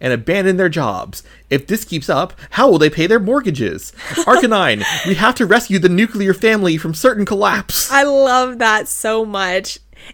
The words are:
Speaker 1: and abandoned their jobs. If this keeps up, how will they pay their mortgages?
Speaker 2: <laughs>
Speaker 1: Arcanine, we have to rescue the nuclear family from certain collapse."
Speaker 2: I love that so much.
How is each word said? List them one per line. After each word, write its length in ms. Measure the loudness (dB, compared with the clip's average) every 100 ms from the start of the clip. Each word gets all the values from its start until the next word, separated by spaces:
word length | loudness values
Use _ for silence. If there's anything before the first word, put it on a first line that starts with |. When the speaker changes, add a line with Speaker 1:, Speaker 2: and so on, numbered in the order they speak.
Speaker 1:
and 120 | -4
abandoned 460 | -2 -2 0 0 2
their 100 | 0
jobs. 540 | 0 -4 -4 -10 -16 -20 -16 -4
If 200 | -4 -2
this 160 | -6
keeps 240 | -6 -8 -2
up, 220 | -2 -4 -8 -8
how 180 | 2 4
will 120 | 6
they 100 | 4
pay 160 | 2 0
their 140 | 2
mortgages? 720 | 2 -2 -2 -2 -4 -6 -14 -18
Speaker 2:
<laughs> 120 | -10 -4 2
Speaker 1:
Arcanine, 560 | 4 4 2 2 0 -2 -4 -2
we 80 |
have 220 | 0 0 2
to 100 | 2
rescue 320 | 2 2 2
the 100 | 2
nuclear 460 | 2 0 0 -2
family 420 | 0 2 2 0 0
from 160 | -4
certain 300 | 0 0 0
collapse." 640 | -2 0 0 -2 -4 -6 0
Speaker 2:
I 100 | 2
love 560 | 4 4 4 2 0 0
that 300 | 0 0 -2
so 360 | -6 -2 -2
much. 540 | -2 -4 -2 -4 -6 -14 _ -20 -6